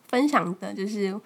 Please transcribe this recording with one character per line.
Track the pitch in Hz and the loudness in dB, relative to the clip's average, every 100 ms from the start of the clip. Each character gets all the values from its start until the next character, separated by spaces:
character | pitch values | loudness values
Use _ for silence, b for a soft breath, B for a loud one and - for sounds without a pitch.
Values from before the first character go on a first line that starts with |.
| - | -2
分 | 247 294 | 2 4
享 | 269 170 185 | 2 0 -4
的 | 190 | -6
就 | 202 196 | -6 -4
是 | 214 190 202 | -2 -2 -2